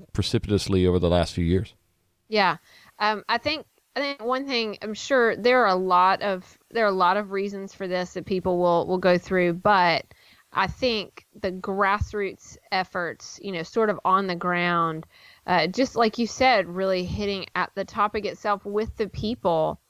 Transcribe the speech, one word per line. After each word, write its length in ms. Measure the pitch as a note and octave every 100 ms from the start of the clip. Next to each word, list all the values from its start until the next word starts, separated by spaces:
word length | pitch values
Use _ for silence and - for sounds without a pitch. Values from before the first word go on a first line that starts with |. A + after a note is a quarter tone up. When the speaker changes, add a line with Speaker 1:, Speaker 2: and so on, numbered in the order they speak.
| -
Speaker 1:
precipitously 760 | - G2 A#2 - G2+ - F#2+ F2+
over 140 | F2+
the 100 | E2+
last 240 | F2 E2
few 120 | - E2+
years. 300 | F#2 A2 _ _ _ _ _ -
Speaker 2:
Yeah. 300 | G#3+ F#3 E3 _ - _ -
Um, 240 | G#3 G#3 -
I 80 | A#3
think, 280 | D4 D4+ - _ _ B3
I 60 |
think 220 | C#4 C#4
one 220 | A3+ B3+ C#4
thing, 300 | B3 A3 -
I'm 140 | G#3+ G#3
sure 400 | - C4+ A#3 F#3+
there 260 | A#3 B3+
are 60 | G#3+
a 60 | F#3
lot 460 | F#3 F3+ F#3 F#3+
of, 360 | G3+ F#3 - _ _
there 120 | A#3
are 60 | G#3
a 20 |
lot 240 | F#3+ F3+ G3+
of 160 | G3+
reasons 420 | G3 G3+ G3 G3
for 140 | - F#3+
this 260 | F3+ F3+
that 120 | F#3 -
people 340 | F#3 F#3 F3+
will, 260 | F3 E3+ -
will 120 | F#3
go 200 | F#3 F3+
through, 360 | - F#3 F3
but 500 | F3 G#3 G3 F3 D3+ - _ _ _ _
I 160 | - G3
think 580 | - B3+ A3 F3+ - - G#3
the 120 | F#3+
grassroots 1080 | F#3 F3+ G3 G3 G#3 - G#3+ G3 - - - -
efforts, 680 | F#3+ F3+ F#3 E3+ - - -
you 100 | G3+
know, 120 | F3+
sort 260 | E3 A#3 A3
of 100 | G3 -
on 220 | F#3+ G3
the 80 | F3
ground, 720 | F3+ F3 F3 E3+ E3 D#3+ - _ - - -
uh, 200 | F3+ E3+
just 280 | F#3+ C4 -
like 240 | A3+ A3+
you 80 | A#3
said, 400 | - C4 A3+ F3
really 360 | F3+ F#3+ F#3
hitting 440 | F3+ F#3+ G3+ G3 - F3+
at 160 | F3+
the 120 | - F#3+
topic 400 | A3 G#3 G#3+ G3
itself 380 | E3+ G#3+ G3+
with 320 | G3+ G#3 A3 -
the 120 | G#3
people 680 | - G#3 A#3+ F#3 D#3+ D#3 D#3